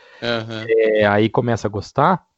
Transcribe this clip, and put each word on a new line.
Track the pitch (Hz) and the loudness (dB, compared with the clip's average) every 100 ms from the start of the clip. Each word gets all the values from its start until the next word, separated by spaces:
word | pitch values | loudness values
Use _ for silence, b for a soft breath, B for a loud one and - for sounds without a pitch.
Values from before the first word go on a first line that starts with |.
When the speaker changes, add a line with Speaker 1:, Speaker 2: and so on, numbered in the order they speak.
| b b | b b
Speaker 1:
Aham. | 120 117 110 110 110 113 | -4 -4 -4 -10 -2 2
Speaker 2:
é, | 110 107 104 | 2 2 4
aí | 104 110 | 4 2
começa | - 120 113 104 | 0 -2 -2 -4
a | |
gostar | 101 - - 156 185 - | -8 -6 0 0 0 -4